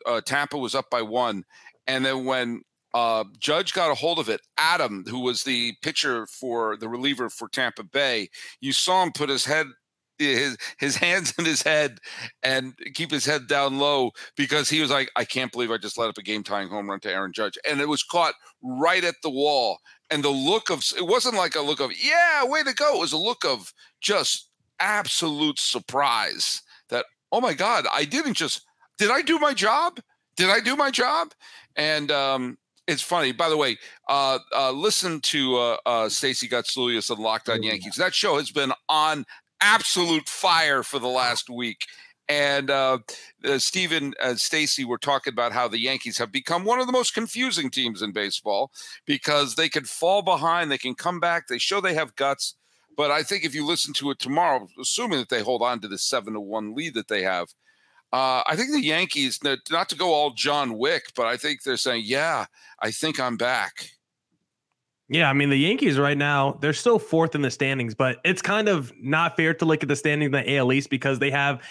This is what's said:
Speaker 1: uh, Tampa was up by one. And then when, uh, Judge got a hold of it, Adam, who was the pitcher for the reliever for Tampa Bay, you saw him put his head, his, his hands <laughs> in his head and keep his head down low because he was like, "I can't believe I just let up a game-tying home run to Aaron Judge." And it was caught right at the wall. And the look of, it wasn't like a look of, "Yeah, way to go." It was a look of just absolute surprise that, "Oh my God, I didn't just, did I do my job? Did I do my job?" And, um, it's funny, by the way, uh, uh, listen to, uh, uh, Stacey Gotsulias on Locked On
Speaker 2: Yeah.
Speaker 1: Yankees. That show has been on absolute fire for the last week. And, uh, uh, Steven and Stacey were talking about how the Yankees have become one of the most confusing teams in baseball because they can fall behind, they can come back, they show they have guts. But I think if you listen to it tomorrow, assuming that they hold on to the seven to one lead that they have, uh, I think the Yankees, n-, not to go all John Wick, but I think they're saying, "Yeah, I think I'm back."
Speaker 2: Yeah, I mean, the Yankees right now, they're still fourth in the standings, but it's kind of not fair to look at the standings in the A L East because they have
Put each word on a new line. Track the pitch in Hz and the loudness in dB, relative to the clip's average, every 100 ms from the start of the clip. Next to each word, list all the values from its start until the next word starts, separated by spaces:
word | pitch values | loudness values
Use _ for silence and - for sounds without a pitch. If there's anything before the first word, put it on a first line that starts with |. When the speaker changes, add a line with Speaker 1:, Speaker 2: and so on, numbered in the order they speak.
| - | -4
Speaker 1:
uh, | 117 | -4
Tampa | - 139 143 147 | -2 -2 -2 -4
was | 120 | -4
up | 139 - | -4 -2
by | 123 | -4
one. | 110 123 120 101 - - - _ - | -2 -2 -2 -2 -10 -20 -20 _ -6
And | 131 | -2
then | 135 135 | 0 -2
when, | 127 131 120 117 - _ _ | 0 0 -2 -6 -12 _ _
uh, | 120 117 113 101 107 | -2 0 0 -2 -6
Judge | - 156 180 | -2 0 0
got | 190 165 | 0 0
a | |
hold | 127 156 165 | 2 0 0
of | 113 | -2
it, | 104 - - | -4 -2 2
Adam, | 160 170 131 98 95 | 4 4 0 -2 -6
who | 123 | -4
was | 123 117 | -2 -2
the | 139 123 120 104 | -2 -2 -2 -4
pitcher | 156 156 147 120 110 | -6 -2 -2 -2 -4
for | - 131 117 110 104 | -10 -6 -2 -2 -4
the | 113 | -8
reliever | 120 139 127 117 | -4 -2 -2 -6
for | - 113 | -8 -8
Tampa | - 123 - | -4 -4 -4
Bay, | 98 135 139 113 95 - - - | -6 -2 0 0 -4 -12 -20 -10
you | 135 | -4
saw | 127 - 185 | 0 2 2
him | 175 | 2
put | - 147 | 0 -2
his | 131 135 | 0 2
head, | 156 143 - _ _ _ - | 0 0 -6 _ _ _ -2
his, | 147 120 139 113 - - | 2 2 2 -2 -10 -4
his | 139 131 | -2 0
hands | 175 190 151 | 2 2 0
<laughs> | - | -2
in | |
his | 165 147 | 0 2
head | 151 151 143 110 - - - - | 2 2 0 -4 -14 -14 -14 -4
and | 131 131 131 - - | 0 0 -2 -10 -12
keep | 135 165 | -8 -4
his | 147 | -2
head | 139 151 120 | 0 -2 0
down | 143 139 135 | 0 2 2
low | 143 143 123 - - - | 2 2 0 -4 -12 -4
because | 139 147 131 | 0 0 0
he | 156 | 0
was | 147 | 0
like, | 139 135 - | 0 0 -4
"I | |
can't | 120 127 127 | -2 -2 -4
believe | 123 117 | -2 -2
I | 113 | -2
just | 101 - | -4 -4
let | 113 | -4
up | 104 | -4
a | |
game-tying | 95 107 98 101 95 | -6 -6 -4 -6 -6
home | 104 101 | -8 -6
run | 98 | -6
to | 107 | -4
Aaron | 95 95 | -4 -4
Judge." | 87 104 - 139 | -4 -6 -4 -4
And | 143 | -2
it | 147 | -2
was | 147 | -2
caught | - 175 160 - - _ | -2 0 0 -2 -14 _
right | 127 127 165 185 | -10 0 2 2
at | 175 - | 0 -2
the | 160 | -4
wall. | 135 147 143 113 85 - - _ | 0 2 4 2 -2 -10 -20 _
And | 151 | 0
the | 143 | 0
look | 139 139 220 - | 2 2 0 0
of, | 156 - - | -2 -2 -2
it | 175 | 0
wasn't | 240 254 | 2 2
like | 214 175 156 | 0 0 0
a | |
look | 143 143 | -2 -2
of, | 131 - | -2 -2
"Yeah, | 269 330 349 302 | 2 4 4 4
way | 254 302 | 2 2
to | 277 | 0
go." | 233 294 | 0 2
It | 226 | 2
was | 160 | 0
a | 156 | -2
look | 202 240 | -2 -2
of | 156 120 90 - - _ | -2 -2 -6 -20 -20 _
just | - 202 - - - _ _ - | -2 0 0 -2 -6 _ _ -2
absolute | 190 208 - - 165 147 151 139 | 0 0 0 -2 -2 0 -2 0
surprise | - 120 - 131 139 117 92 - - - - - _ | -2 -4 -2 0 2 2 0 -2 -4 -4 -8 -20 _
that, | 120 - _ _ | -4 -4 _ _
"Oh | 214 | 0
my | 247 | 0
God, | 143 202 214 123 | 0 2 2 0
I | 143 | 0
didn't | 147 262 302 | 0 -2 -2
just, | 196 160 - - _ _ - | -2 -2 -4 -8 _ _ -2
did | 214 | 2
I | 262 | 2
do | 302 320 | 2 2
my | 294 | 2
job? | 226 202 269 349 - - _ _ - | 2 2 2 2 -4 -16 _ _ 0
Did | 185 | 4
I | 220 | 4
do | 226 285 | 2 2
my | 277 | 2
job?" | 247 254 311 330 - - - - | 2 2 2 -2 -8 -20 -20 -10
And, | - 151 151 147 | -2 0 0 2
um, | 143 135 135 123 - _ _ - | 2 2 0 -2 -8 _ _ -2
it's | 151 | -2
funny, | - 175 135 | 0 2 2
by | 117 165 | 2 2
the | 156 | 4
way, | 135 107 - - - | 2 0 -8 -12 -2
uh, | 139 135 131 - | 0 2 0 -2
uh, | 131 135 | 0 0
listen | 135 202 - 185 160 | 0 0 0 -2 -2
to, | - 151 131 123 | -2 0 2 2
uh, | 120 113 - | 2 0 0
uh, | 117 110 | 2 0
Stacey | - 135 127 120 | 0 0 -2 -2
Gotsulias | 123 - 135 123 117 - | -2 -2 -2 0 0 -2
on | 110 | -2
Locked | 110 110 - | -2 -2 0
On | 113 | -2
Speaker 2:
Yeah. | 110 | 0
Speaker 1:
Yankees. | 104 98 | -4 -6
That | 110 180 | -2 0
show | - 202 147 | 0 2 0
has | 139 | 0
been | 151 135 - - | -2 -2 -2 0
on | 156 156 151 - - _ _ | 2 2 0 -6 -16 _ _
absolute | 202 220 - 180 175 160 - | 4 6 4 2 2 2 -2
fire | - 185 165 156 135 | -2 4 4 4 2
for | 113 139 | 0 -4
the | 127 | -2
last | 127 123 117 - | 0 0 0 -4
week. | 120 120 - - - - _ - | -6 -6 -6 -12 -14 -20 _ -2
And, | 147 143 139 139 | 0 2 2 0
uh, | 139 131 127 - - - _ | 2 2 0 -4 -16 -18 _
uh, | 131 135 | -2 0
Steven | - 190 175 160 143 - | 0 -2 0 0 -2 -2
and | 127 117 | -2 0
Stacey | - 156 147 - | 0 0 0 0
were | 123 120 | -2 -4
talking | - 135 143 | 0 0 0
about | 120 117 | -2 0
how | 117 120 | 0 0
the | 113 | 0
Yankees | 123 131 120 - | -2 -2 -4 -4
have | 120 | -4
become | 139 - 175 | -4 -2 -2
one | 196 247 | 0 0
of | 254 | 2
the | |
most | 254 - | 0 0
confusing | - 226 233 254 - 135 | -2 -4 -4 -2 -2 -2
teams | - 120 98 | -2 -4 -2
in | 104 | -4
baseball | 98 101 - 107 101 135 - - - - | -2 -2 -4 -2 -2 -2 -6 -18 -12 -2
because | 143 - 147 139 | -2 2 2 2
they | 110 160 | 0 0
can | 156 | 0
fall | 131 - 170 202 | -4 -2 2 2
behind, | 185 165 165 170 160 | 2 2 2 0 0
they | 135 | -2
can | 131 - | -4 -4
come | 175 175 | -4 0
back, | 170 170 - | 0 0 -4
they | 120 | -4
show | - 196 | -2 0
they | 185 | 0
have | 160 139 - | 0 -2 0
guts. | 139 139 - - _ _ _ - | 0 0 -4 -8 _ _ _ -2
But | 147 | 2
I | 147 | 2
think | 151 196 | 0 -2
if | 156 | -4
you | 143 | -4
listen | 151 170 - | -2 -2 -2
to | 139 143 | -2 -4
it | 135 | -4
tomorrow, | 127 147 170 135 95 - | -2 2 2 2 -2 -8
assuming | 127 - 240 147 | -4 -2 0 -2
that | 113 | 0
they | 120 | -2
hold | 107 120 | 0 0
on | 120 120 | 0 0
to | 101 | -4
the | 95 | -4
seven | - 127 104 | -2 -2 -2
to | 107 | -8
one | 101 110 104 | -6 -6 -6
lead | 120 165 | -6 -6
that | 117 - | -6 -4
they | 104 | -2
have, | 92 90 87 - _ _ _ _ _ | 0 -2 -4 -12 _ _ _ _ _
uh, | 127 131 127 - | 0 2 2 2
I | 156 | 0
think | 262 | 0
the | 294 | 0
Yankees, | 151 160 185 143 131 - | 2 0 0 0 -2 0
n-, | 143 135 - | -2 -2 -2
not | 165 185 | -2 -2
to | 160 | -2
go | 180 | 2
all | 151 147 | 2 2
John | 113 147 147 131 110 | 0 0 0 0 0
Wick, | 139 165 - - | 0 0 -4 -2
but | 113 | -2
I | 120 | 0
think | 151 147 | -4 -4
they're | 135 123 | -4 -2
saying, | 131 117 | 0 -2
"Yeah, | 107 131 160 143 - _ - - | 0 0 0 -2 -4 _ -20 -6
I | 110 | -6
think | - 156 143 | -2 -2 -2
I'm | 127 117 | -2 0
back." | 120 123 95 - - - _ _ _ _ _ _ _ _ _ _ _ | 0 0 -2 -6 -16 -18 _ _ _ _ _ _ _ _ _ _ _
Speaker 2:
Yeah, | 151 151 | 2 4
I | |
mean, | 139 143 | 4 4
the | 139 | 4
Yankees | 160 262 240 139 | 4 4 2 4
right | 143 143 | 2 2
now, | 143 143 139 - | 2 2 2 2
they're | 143 | -2
still | 147 240 226 | 2 4 2
fourth | - 160 160 | 4 2 2
in | 151 | 2
the | 135 | -2
standings, | - 135 135 117 | 0 0 0 -2
but | - 131 123 | 0 0 2
it's | 170 185 | 0 0
kind | - 208 208 | 0 0 2
of | 175 123 - | 2 -2 -8
not | 127 156 170 - | -2 0 2 2
fair | 160 | 2
to | 160 160 | 2 2
look | 156 | 2
at | 139 | 2
the | 143 | 0
standings | 151 147 147 | 0 0 2
in | |
the | 135 123 | 0 0
A | 139 | 2
L | 127 | 4
East | 135 135 | 2 0
because | 135 139 131 | -2 0 0
they | 139 | 0
have | 139 143 131 - | 2 0 -2 -8